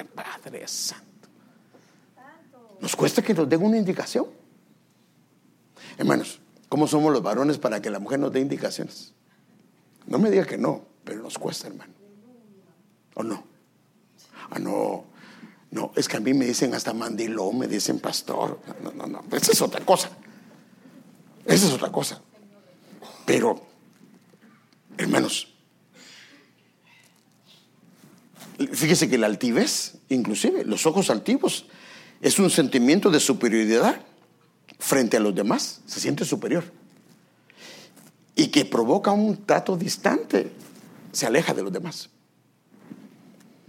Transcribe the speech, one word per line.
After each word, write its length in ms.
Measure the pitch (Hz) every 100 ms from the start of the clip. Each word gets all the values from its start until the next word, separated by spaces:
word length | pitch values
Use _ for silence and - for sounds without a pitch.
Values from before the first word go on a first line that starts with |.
| -
Padre 520 | - - - - - -
Santo. 380 | - - - - - - _ _ _ _ - _ _ _ _ 277 311 _ - - -
Nos 160 | - -
cuesta 260 | 147 -
que 120 | -
nos 140 | 180 143
den 140 | 160
una 140 | 208 226
indicación. 500 | 190 180 - 247 - - _ _ _ _ _ _ _ _ _ _ _ _ _ - - -
Hermanos, 420 | - - - - _ _ _
¿cómo 180 | 135 151
somos 260 | 151 156
los 100 | 135
varones 360 | 95 107 143 143
para 220 | 123 107
que 100 | 107
la 80 | 101
mujer 200 | 101 139
nos 140 | 143
dé 80 | 131
indicaciones? 720 | 139 139 101 - - - - _ _ _ _ _ _ _ _ _ -
No 120 | -
me 120 | 214
diga 140 | 196
que 140 | 170 -
no, 240 | 127 - - _
pero 180 | - 104
nos 160 | 113 -
cuesta, 300 | - - -
hermano. 240 | 95 - - 202 202 233 240 220 196 _ _ _ _ _
¿O 80 | -
no? 220 | 113 98 - _ _ _ _ _ _ _ _ - -
Ah, 80 | -
no, 460 | 95 101 107 95 - - - - - - _
no, 220 | 107 104 -
es 120 | 139
que 100 | -
a 20 |
mí 140 | 110
me 100 | 139
dicen 300 | 123 117 131
hasta 180 | 120 120
mandilón, 680 | 113 117 107 113 110 95 120
me 80 | 120
dicen 320 | 104 - 117
pastor. 640 | - - - - 117 - - -
No, 100 | -
no, 140 | - -
no, 180 | - - -
esa 160 | -
es 80 | 208
otra 240 | 147 -
cosa. 260 | - 185 - - - - - - _ _ - - - - - - -
Esa 200 | 165 190
es 60 |
otra 180 | 131 -
cosa. 300 | - 147 - - _ - - _ _ - - - -
Pero, 400 | - 127 117 - - _ _ _ - - _ _ - _ _ _ _ -
hermanos, 560 | - - - - - _ _ _ _ - - - - - _ _ _ _ _ _ _ _ _ _ _ - _ _ _ _ - - _ - - - 139
fíjese 360 | - 156 175 151
que 80 | 123
la 120 | 107
altivez, 640 | - 123 120 226 - - - _
inclusive, 560 | 131 104 107 233 370
los 220 | - 107 165
ojos 220 | 170 185
altivos, 580 | 110 131 269 - - - - - - - -
es 180 | - -
un 120 | -
sentimiento 600 | - 131 135 120 175 202
de 100 | 147
superioridad 800 | - 110 117 110 107 113 190 320 - _ _ _ _ _ - -
frente 380 | - 139 117 117
a 40 |
los 140 | 104
demás. 460 | 95 104 240 - - -
Se 140 | -
siente 240 | 131 139
superior. 400 | - 120 107 160 - - - _ _ _ _ _ _ - - - - - - _ _
Y 140 | - -
que 160 | -
provoca 480 | - 226 113 185 208
un 340 | 202 214 196 -
trato 300 | 156 - 185
distante, 760 | - - - 285 453 - - - - - - - -
se 140 | - 117
aleja 280 | 127 160
de 80 | -
los 100 | 98
demás. 380 | - 170 - - _ _ _ _ _ _ - - - - - - - - _